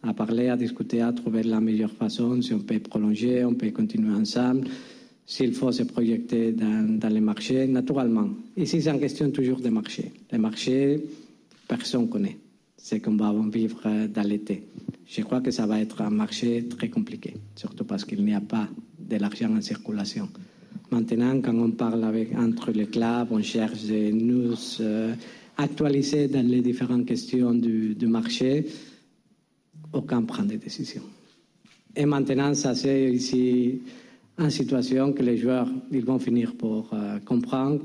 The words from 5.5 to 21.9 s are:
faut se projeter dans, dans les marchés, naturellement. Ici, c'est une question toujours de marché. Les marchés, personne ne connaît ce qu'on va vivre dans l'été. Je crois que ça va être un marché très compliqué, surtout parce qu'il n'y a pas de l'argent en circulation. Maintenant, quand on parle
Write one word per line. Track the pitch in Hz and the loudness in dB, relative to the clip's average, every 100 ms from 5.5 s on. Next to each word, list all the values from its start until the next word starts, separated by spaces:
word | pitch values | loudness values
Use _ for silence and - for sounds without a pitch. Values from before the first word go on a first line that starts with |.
faut | 123 131 | 2 0
se | 123 | 0
projeter | 117 - 117 117 117 117 113 | 0 0 2 0 0 0 2
dans, | 110 107 107 107 110 | 2 2 2 2 2
dans | 110 | 2
les | 107 | 2
marchés, | 107 104 - 131 135 | 2 0 0 2 2
naturellement. | 127 123 139 123 113 101 - - - | 2 2 2 2 2 2 -2 -8 -4
Ici, | 165 170 | 0 2
c'est | 147 | 2
une | 139 | 2
question | 139 - 147 | 0 0 0
toujours | 139 127 127 | 2 0 0
de | 123 | 0
marché. | 110 104 - - - - | 0 -2 -8 -10 -10 -6
Les | 117 | 0
marchés, | 107 110 - 131 139 147 - - - - _ - - | 0 0 0 2 2 0 -4 -12 -20 -20 _ -20 -6
personne | 120 - 127 | -6 -2 0
ne | 113 | 0
connaît | 107 98 - - _ _ _ | 0 -2 -4 -20 _ _ _
ce | - 110 | -6 -2
qu'on | 113 107 | 2 2
va | 107 104 107 | 2 2 0
vivre | 113 110 - 107 107 107 | 0 -2 -2 -2 0 0
dans | 107 101 | -2 -2
l'été. | 104 - 98 - - - - - | -2 -4 -8 -8 -12 -12 -12 -10
Je | - | -8
crois | 107 127 | -2 -2
que | 127 | -2
ça | 120 107 | -2 0
va | 110 | 0
être | 107 - | -2 -4
un | 107 | -2
marché | 107 107 - 120 120 117 | 0 -2 -2 0 0 -4
très | - 113 | -6 -4
compliqué, | - 104 - - - - - | -4 -4 -8 -12 -12 -16 -12
surtout | - - | -12 -8
parce | - 101 - | -6 -6 -4
qu'il | 101 | 0
n'y | 104 | 2
a | 104 | 0
pas | 104 117 104 - - - | 0 -4 -4 -8 -18 -18
de | - 107 | -6 -2
l'argent | 101 - 113 110 | -2 -2 0 0
en | |
circulation. | - 104 - 107 101 113 98 - - - - - - | 0 -8 -6 -6 -4 -6 -8 -10 -20 -20 -16 -16 -2
Maintenant, | 117 113 117 123 135 | -2 2 2 2 2
quand | 123 113 | 2 2
on | 117 | 2
parle | 113 117 | 2 0